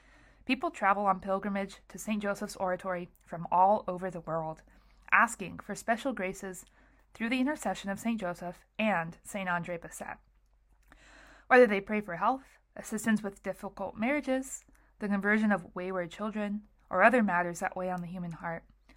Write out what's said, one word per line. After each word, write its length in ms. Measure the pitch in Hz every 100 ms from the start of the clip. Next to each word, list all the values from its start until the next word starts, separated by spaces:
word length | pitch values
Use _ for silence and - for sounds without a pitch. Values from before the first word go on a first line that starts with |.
| _ - - _ -
People 260 | 262 339
travel 340 | - 196 202 202
on 140 | 190
pilgrimage 580 | 190 196 202 196 196 - -
to 80 | 185
Saint 240 | - 208
Joseph's 340 | 202 202 208 -
Oratory 540 | 190 180 190 180 180 _ -
from 220 | 165 170
all 320 | 175 190 214 -
over 220 | 180 185
the 120 | 175
world, 400 | 165 165 160 160 - - _ - -
asking 480 | 196 226 - 170 170
for 160 | - 196
special 380 | - 226 277
graces 520 | 220 185 190 196 180 - _ _ _ _
through 160 | - 226
the 100 | 254
intercession 500 | 262 302 208 190 202
of 100 | 196
Saint 200 | 226 226
Joseph 460 | 180 175 180 - _ -
and 400 | 214 180 165 -
Saint 240 | - 202 185
Andre 300 | 175 170 170
Bessette. 400 | 160 - - - _ _ _ _ _ _ _ - - - - - -
Whether 200 | 254 240
they 120 | 196
pray 220 | 196 214
for 160 | 208 170
health, 420 | 208 269 - _ _ -
assistance 480 | - 214 226 214
with 200 | 208 -
difficult 540 | 190 185 190 - 196 -
marriages, 680 | 233 294 269 262 262 - _ _ _ -
the 80 | 208
conversion 440 | 202 202 214 214
of 220 | 190 175
wayward 380 | 185 185 190 170
children, 500 | - 214 214 202 208 - _ -
or 140 | 185
other 200 | 220 247
matters 360 | 202 175 175 170
that 160 | 190 185
weigh 140 | 185
on 120 | 180
the 60 | 170
human 260 | 185 170
heart, 300 | 165 170 165 - _ _